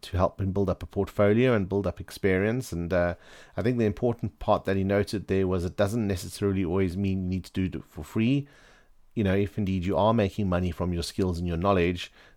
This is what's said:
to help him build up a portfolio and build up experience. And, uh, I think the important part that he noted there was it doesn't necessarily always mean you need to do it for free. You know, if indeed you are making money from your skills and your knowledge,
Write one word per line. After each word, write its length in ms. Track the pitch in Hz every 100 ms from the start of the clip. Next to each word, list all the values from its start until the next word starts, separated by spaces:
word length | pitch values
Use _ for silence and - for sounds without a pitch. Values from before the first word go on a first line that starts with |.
to 160 | - 87
help 240 | 90 -
him 100 | 98
build 180 | 95 95
up 140 | 87
a 40 | -
portfolio 640 | - 95 - 104 107 127
and 160 | 113 92
build 180 | 101 95
up 140 | -
experience. 720 | - - 98 92 104 120 117
And, 180 | 85 85
uh, 240 | 90 87 85 - - - -
I 60 |
think 160 | 104 123
the 80 | 110
important 540 | 101 123 113 110 -
part 260 | - 101 -
that 100 | 98
he 80 |
noted 440 | 95 101 101 104 -
there 200 | 95 92
was 160 | 92
it 140 | 90 -
doesn't 280 | 101 117 104
necessarily 600 | 92 92 - 101 95 87
always 320 | 92 95 85
mean 260 | 98 95
you 60 | 92
need 160 | 92 90
to 240 | - 92
do 100 | 82
it 60 | -
for 140 | -
free. 420 | 78 110 113 139 143 - - - _ - - -
You 80 |
know, 120 | 98 95
if 220 | 101 -
indeed 280 | 98 95 87
you 120 | 82
are 160 | 104
making 360 | 117 98 - 98
money 220 | 90 90
from 220 | 85 90
your 100 | 87
skills 360 | 87 - 95 85
and 80 | 87
your 100 | 85
knowledge, 540 | 98 98 87 87 - - -